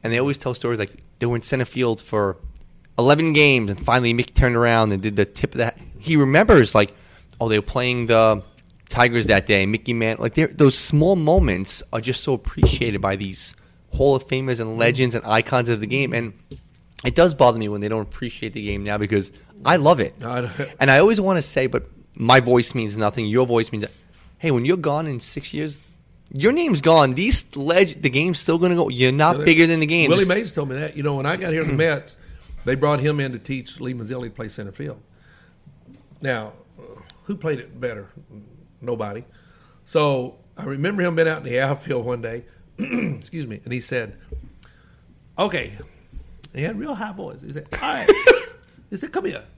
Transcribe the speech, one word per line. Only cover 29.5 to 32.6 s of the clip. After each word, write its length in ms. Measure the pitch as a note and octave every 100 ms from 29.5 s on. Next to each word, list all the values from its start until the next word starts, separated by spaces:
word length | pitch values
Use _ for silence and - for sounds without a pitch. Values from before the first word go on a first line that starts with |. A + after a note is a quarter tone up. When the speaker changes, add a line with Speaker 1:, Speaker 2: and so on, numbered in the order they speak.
| D#3+ E3
Speaker 1:
than 140 | E3
the 60 | D3+
game. 240 | E3+ D3
Speaker 2:
Willie 160 | F3+ F#3+
Speaker 1:
Just 20 |
Speaker 2:
Mays 240 | F#3+ A3
told 160 | - C#3+
me 60 | C3
that. 180 | D3+ D3
You 40 |
know, 120 | C#3+
when 100 | C#3
I 120 | C#3 F3+
got 180 | F#3
here 80 | D#3+
to 60 | D#3
the 40 |
Speaker 1:
<clears throat> 80 | C#3
Speaker 2:
Mets, 360 | E3 D3 - - - - - -